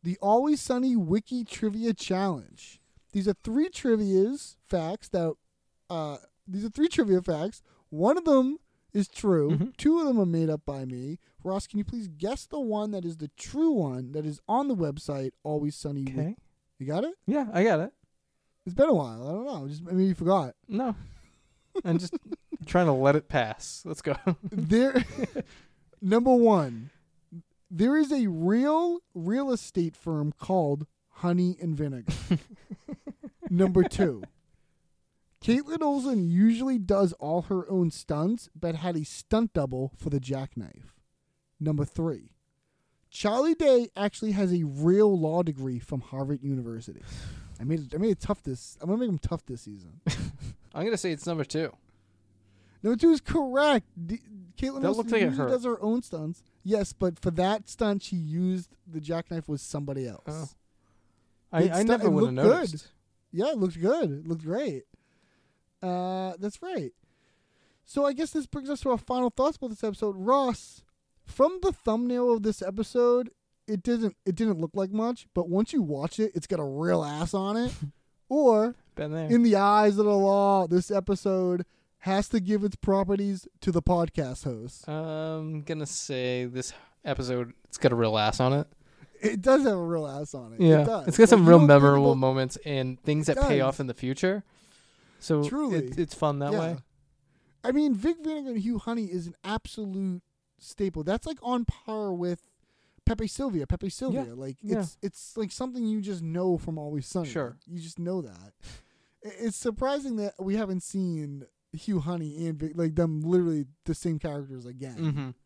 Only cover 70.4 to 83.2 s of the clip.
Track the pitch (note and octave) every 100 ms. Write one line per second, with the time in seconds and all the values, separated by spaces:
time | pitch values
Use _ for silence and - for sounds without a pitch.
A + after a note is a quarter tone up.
70.4 | C4+ A3+ - - _ _ _ _ - -
71.4 | C#4+ F#4 F#4+ - - A3 B3 B3 B3 A#3
72.4 | G#3 G#3 F3+ G3 A3 B3 A#3+ A#3+ B3 _
73.4 | _ _ - G#3+ G3+ A#3+ A3 - - E3+
74.4 | A3 F3+ D#3+ G3 F#3+ G#3 A3+ B3 - -
75.4 | F3 F3+ A3+ D#4+ F3 C#3+ D#3 - G#3+ F3+
76.4 | - F3+ C#3+ C3+ E3 F3 D3+ D3 E3 G3
77.4 | F#3+ G#3+ B3 - D3 - _ _ _ C4+
78.4 | C#4 A3 A3 A#3+ _ - D3+ D#3 D#3 A#3
79.4 | A#3 G3+ G3+ G#3 G#3+ G3+ G#3 G3+ G3 G3
80.4 | G3+ G3 F3 F3+ F3+ G3+ F#3+ G3 G3+ F#3+
81.4 | F3+ F3+ F3+ _ _ _ - F#3+ G3+ A#3
82.4 | F#3 G#3 G3+ - - G3 F#3+ G3